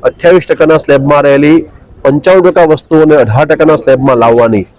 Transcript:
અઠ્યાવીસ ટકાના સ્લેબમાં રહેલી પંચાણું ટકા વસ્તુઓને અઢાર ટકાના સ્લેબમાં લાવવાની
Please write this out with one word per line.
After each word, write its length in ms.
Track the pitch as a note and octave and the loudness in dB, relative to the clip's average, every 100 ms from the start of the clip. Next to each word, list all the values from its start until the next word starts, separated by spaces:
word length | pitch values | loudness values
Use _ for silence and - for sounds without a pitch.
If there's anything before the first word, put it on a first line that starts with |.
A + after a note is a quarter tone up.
| - | -6
અઠ્યાવીસ 420 | - F3 F3+ - | -4 0 0 0
ટકાના 300 | D3+ D#3 D#3 | -2 0 0
સ્લેબમાં 380 | - C#3+ C3+ D3 C#3+ | 0 -2 0 0 0
રહેલી 320 | C#3 D3 D#3+ - - _ - | 0 2 0 -2 -18 _ -6
પંચાણું 420 | - C#3+ E3 F#3 F3+ | -4 -2 0 2 2
ટકા 200 | F3 E3 | 0 0
વસ્તુઓને 420 | D3+ - D#3+ D#3 D3+ | 0 -2 0 2 2
અઢાર 280 | A#2 A2+ D3+ | 0 -2 -2
ટકાના 280 | D#3 D#3 D#3+ | -2 0 -2
સ્લેબમાં 360 | - C3 C3+ B2 | 0 -2 0 0
લાવવાની 420 | A#2 A#2 A#2 G#2+ F2+ | 0 2 0 -2 -6